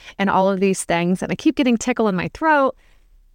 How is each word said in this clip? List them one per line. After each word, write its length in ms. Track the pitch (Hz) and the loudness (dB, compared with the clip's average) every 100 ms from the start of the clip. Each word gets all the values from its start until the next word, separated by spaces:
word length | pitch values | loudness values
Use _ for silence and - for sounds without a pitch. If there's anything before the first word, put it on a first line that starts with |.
| - - | -16 -4
and 100 | 196 | 0
all 200 | 185 190 | 2 2
of 100 | 190 | 2
these 240 | 196 185 | 0 0
things. 400 | - 170 175 185 | -2 0 0 -2
And 80 | - | -4
I 40 | 185 | -2
keep 200 | 311 - | 0 2
getting 220 | 254 233 | 2 0
tickle 320 | 254 240 220 | 0 0 0
in 60 | 180 | -2
my 140 | 165 | -6
throat. 420 | - 320 294 269 - _ _ _ _ _ | -2 0 2 2 -4 _ _ _ _ _